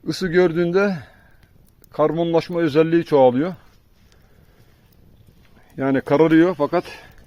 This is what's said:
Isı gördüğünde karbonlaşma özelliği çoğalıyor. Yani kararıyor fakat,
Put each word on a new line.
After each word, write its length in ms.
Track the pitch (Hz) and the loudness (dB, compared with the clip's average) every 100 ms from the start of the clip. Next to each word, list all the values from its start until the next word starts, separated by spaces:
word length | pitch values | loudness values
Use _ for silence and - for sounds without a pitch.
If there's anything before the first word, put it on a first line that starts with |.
Isı 240 | - 156 185 | -10 -6 -2
gördüğünde 680 | 175 180 165 175 180 202 175 113 _ _ _ _ _ _ _ _ | 2 2 0 -2 0 -2 -4 -12 _ _ _ _ _ _ _ _
karbonlaşma 680 | - 151 156 170 165 - 175 | -2 -2 0 -2 -2 -2 -4
özelliği 460 | 165 143 160 170 165 | 0 0 2 0 2
çoğalıyor. 500 | 147 127 123 165 175 _ _ _ _ _ _ _ _ _ _ _ _ _ _ _ _ _ _ _ _ _ - | 4 4 2 -4 -8 _ _ _ _ _ _ _ _ _ _ _ _ _ _ _ _ _ _ _ _ _ -8
Yani 240 | 135 135 | -2 -2
kararıyor 540 | - 143 160 160 175 180 | 0 2 4 4 2 0
fakat, 300 | 143 175 - - - - | -4 -4 -6 -20 -20 -20